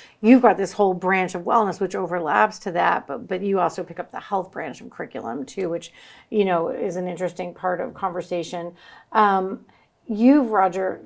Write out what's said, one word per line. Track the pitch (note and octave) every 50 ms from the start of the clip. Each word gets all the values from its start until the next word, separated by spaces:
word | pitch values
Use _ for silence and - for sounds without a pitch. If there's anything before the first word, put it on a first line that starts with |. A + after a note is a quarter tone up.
| - - _ _
You've | G#3+ A3 C4 B3 A#3+
got | A3 F3+
this | F#3 G3 - -
whole | - G3+ F#3+ F3+
branch | F3 F#3 F3+ F#3+ F#3+ F#3 F3+ -
of | F3+
wellness, | E3+ G3+ - A#3 G#3+ F#3+ F#3 -
which | G3 F3+ G3+
overlaps | G3 F#3+ E3 F3 F3 E3 D3+ E3+ G#3+ G#3+ G#3 G3+ -
to | - G3 E3
that, | F3 F3 F3 F3 - -
but, | - C#3 - -
but | - F#3+ F3+
you | G3 G3+ G3 F#3+
also | F3 E3 - - F3
pick | D#3+ E3 -
up | E3+ -
the | - -
health | - - G#3 F#3+ F3 E3+
branch | - C#3+ D#3 C#3 - -
of | - B2+
curriculum | - - D#3+ - - - - - - D3 C3+
too, | - - G3 F#3+ E3+
which, | E3+ E3+ - - - - - - - - - _
you | - G#3+ G3
know, | F#3+ F3+ E3+ E3 -
is | - - - G3 E3+
an | F3+ F3+
interesting | F3+ F3 D#3+ F#3 E3+ E3+ - F#3 F3+ E3+
part | - - F#3 F3+ E3+
of | D#3+ - -
conversation. | - G3 F#3 E3+ F3+ F3 - F3+ F3 D#3+ E3+ F#3 F3 E3+ F3 F3 - - - - - - _
Um, | - A3 G#3+ G3+ G3 F#3+ F#3+ F#3+ G3 - - _ _ _ _ _ _ _ _
you've, | - A3 G#3 A#3 B3+ C#4+ D4+ C4 A3+
Roger, | G#3+ G3 F#3+ F#3 E3+ F#3+ F#3+ F#3 G3+ - -